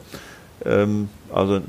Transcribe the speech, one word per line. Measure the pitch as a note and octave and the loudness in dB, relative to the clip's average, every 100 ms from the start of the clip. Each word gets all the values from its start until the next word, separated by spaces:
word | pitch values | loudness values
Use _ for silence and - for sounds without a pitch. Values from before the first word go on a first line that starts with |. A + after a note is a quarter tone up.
| - - - - - - - | -10 -18 -18 -20 -20 -8 0
Ähm, | G2+ G#2 G#2 G#2 - - | 2 2 0 -2 -8 -4
also, | - G2 G2 | 0 2 2